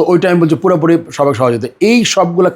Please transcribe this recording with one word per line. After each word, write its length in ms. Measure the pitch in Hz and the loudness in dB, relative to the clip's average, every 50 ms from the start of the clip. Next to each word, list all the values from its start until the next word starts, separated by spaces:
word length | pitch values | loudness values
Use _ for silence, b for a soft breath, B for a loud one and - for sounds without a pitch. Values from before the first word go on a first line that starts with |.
| 156 175 | 0 2
ওইটা 140 | 180 170 185 185 | 0 0 2 2
আমি 80 | 175 175 | 0 2
বলছি 140 | 170 156 156 | 2 0 0
পুরোপুরি 380 | - - 185 180 160 160 165 170 165 170 - 131 | 0 0 0 0 0 2 0 0 0 -2 -4 -4
সবাই 160 | - 143 143 135 107 | -2 -2 0 0 0
সহযোগিতা। 280 | 131 123 120 113 113 120 - - | 0 0 -2 -2 -6 -8 -6 -2
এই 200 | - 214 240 240 214 | 0 2 2 2 0
সবগুলো 440 | - - 196 180 170 170 180 190 180 185 | 0 0 -2 -2 -2 0 0 0 0 0